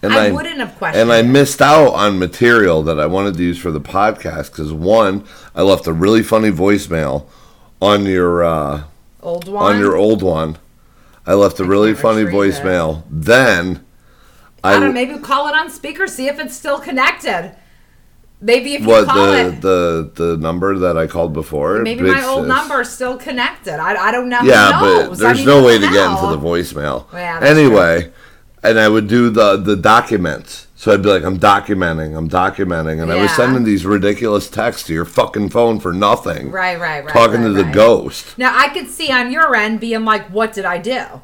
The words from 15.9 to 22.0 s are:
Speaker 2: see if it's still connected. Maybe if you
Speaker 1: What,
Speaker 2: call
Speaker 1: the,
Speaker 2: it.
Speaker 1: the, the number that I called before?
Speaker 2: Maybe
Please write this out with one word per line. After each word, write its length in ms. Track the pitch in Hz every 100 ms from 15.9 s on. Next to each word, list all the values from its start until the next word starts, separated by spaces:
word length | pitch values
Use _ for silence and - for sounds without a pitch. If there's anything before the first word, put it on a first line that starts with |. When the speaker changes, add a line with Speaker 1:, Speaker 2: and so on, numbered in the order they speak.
| 311 381
Speaker 2:
see 220 | - 262
if 100 | 285
it's 160 | 311
still 240 | - 302 285
connected. 720 | - 262 294 349 - 185 180 - _ _ _ _ _ _ _ _
Maybe 340 | 202 247 269 285
if 60 |
you 40 | 110
Speaker 1:
What, 200 | 113 -
Speaker 2:
call 180 | - 98
Speaker 1:
the, 200 | 95 90
Speaker 2:
it. 120 | 76
Speaker 1:
the, 480 | 95 92 87 82 76
the 220 | - 85 82
number 420 | 80 87 95 98
that 180 | 90 82
I 120 | 82
called 240 | 85 85
before? 480 | 76 76 76 76 98
Speaker 2:
Maybe 220 | 226 233